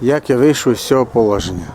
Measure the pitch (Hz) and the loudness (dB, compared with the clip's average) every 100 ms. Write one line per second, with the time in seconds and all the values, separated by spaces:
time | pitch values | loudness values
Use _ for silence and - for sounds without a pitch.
0 | 120 147 - 127 151 139 131 113 - 135 | -2 -2 0 2 2 2 0 -2 0 0
1 | 123 123 110 101 90 90 85 | 0 0 2 0 -4 -8 -10